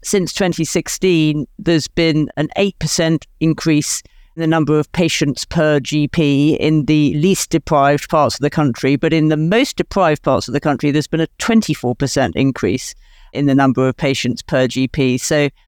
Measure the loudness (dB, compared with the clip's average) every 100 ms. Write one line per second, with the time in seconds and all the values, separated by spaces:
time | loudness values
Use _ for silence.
0 | -2 -2 -2 -2 -2 -2 -2 -4 -4 -2
1 | 2 2 2 0 -6 -6 0 0 0 -2
2 | 0 2 -2 -2 -6 -2 -2 -2 -6 -2
3 | 0 0 -4 _ -2 0 2 0 0 -8
4 | -10 -20 -20 -6 0 0 2 0 0 0
5 | 0 0 -2 -2 -4 0 2 2 0 -2
6 | -2 0 2 2 2 2 2 0 2 2
7 | 2 2 2 0 0 -4 0 2 2 2
8 | 0 0 0 0 -4 0 0 0 0 0
9 | 2 2 2 2 2 2 0 -2 -4 0
10 | 0 0 0 0 0 -4 -2 -2 0 -2
11 | -2 -2 -4 _ 0 2 2 -4 -4 -2
12 | -2 0 -2 0 -2 0 -2 -2 -6 -16
13 | -20 -20 -14 -2 0 4 2 2 0 0
14 | -2 -2 -4 -6 -4 0 0 0 -4 0
15 | 0 0 -2 0 0 -4